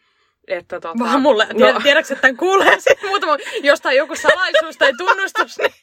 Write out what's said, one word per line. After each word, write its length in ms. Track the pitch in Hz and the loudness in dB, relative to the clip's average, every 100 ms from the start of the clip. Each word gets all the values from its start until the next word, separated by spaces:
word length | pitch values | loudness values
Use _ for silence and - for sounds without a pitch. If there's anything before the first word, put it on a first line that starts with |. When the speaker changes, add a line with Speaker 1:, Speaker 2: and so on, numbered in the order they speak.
| _ _ _ _ - | _ _ _ _ -10
Speaker 1:
Että 320 | 180 - 175 | -10 -8 -12
tota 140 | 170 226 | -8 -6
Speaker 2:
Vaan 220 | 233 262 | -2 0
mulle. 240 | 269 214 214 | 2 2 0
Speaker 1:
no. 120 | 208 214 | 2 2
Speaker 2:
Tiedä-, 140 | 208 | 4
tiedätkö, 300 | 285 285 311 | 2 2 0
että 80 | 269 262 | -4 -6
tän 100 | 240 | -4
kuulee 420 | 349 381 - - | 0 2 2 2
<laughs> 40 | - | 2
sit 120 | 539 | 0
muutama, 360 | 403 392 370 294 453 480 | 0 -4 -2 -4 -4 -4
jostain 340 | 277 285 320 269 | 0 0 2 0
joku 180 | 302 302 | 0 -2
salaisuus 600 | 302 330 359 320 320 - | 0 0 2 0 -2 0
tai 140 | 285 247 | -2 0
tunnustus, 600 | 370 427 392 427 - - | -2 -2 -2 -4 -6 -4
niin 140 | - - | -6 -6